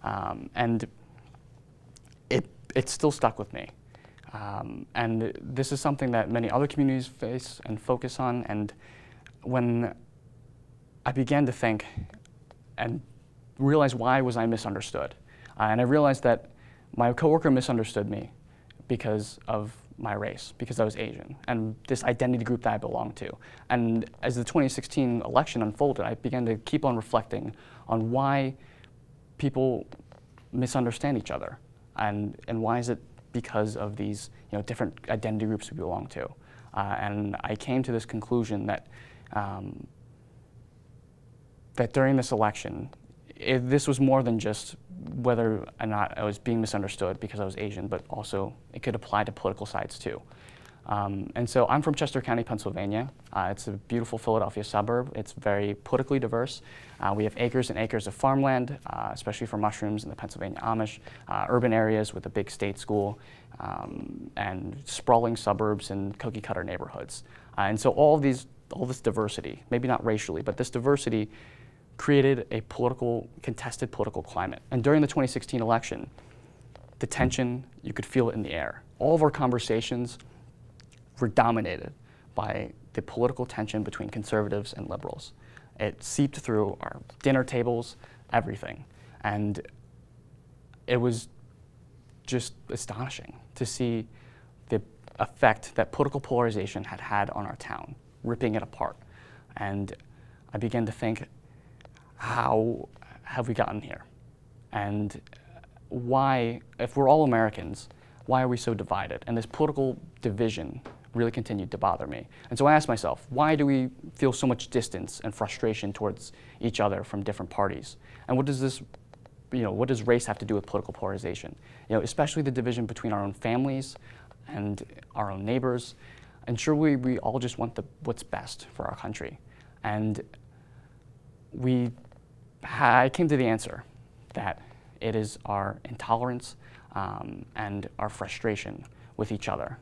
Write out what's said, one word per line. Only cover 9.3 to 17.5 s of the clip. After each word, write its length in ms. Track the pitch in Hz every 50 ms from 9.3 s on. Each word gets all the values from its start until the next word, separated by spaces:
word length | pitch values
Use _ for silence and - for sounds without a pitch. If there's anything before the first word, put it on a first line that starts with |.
| - - -
when 500 | - 127 127 120 120 117 117 120 110 - - - - - - - - - - - - - - - - - - - - - - -
I 60 | 143 131
began 320 | 135 131 117 143 143 147
to 80 | 123 120
think 320 | - - 117 110 104 - - - - - - - - - - - - - - - - - - - -
and 240 | 117 120 117 143 - - - - - - - - - - - -
realize 360 | 135 139 147 156 147 135 123
why 240 | 123 113 123 127 135
was 160 | 135 127 117
I 100 | 117 113
misunderstood, 680 | 117 113 110 - 107 101 95 - - - - 69 65 - - - - - - - - - -
uh, 60 | 107
and 160 | 110 107 117
I 60 | 123
realized 380 | 123 139 151 147 139 135 131 -
that 260 | 127 117 110 - - - - - - - - - - - -
my 160 | 120 120 120
coworker 360 | - 160 156 151 160 -
misunderstood 600 | 165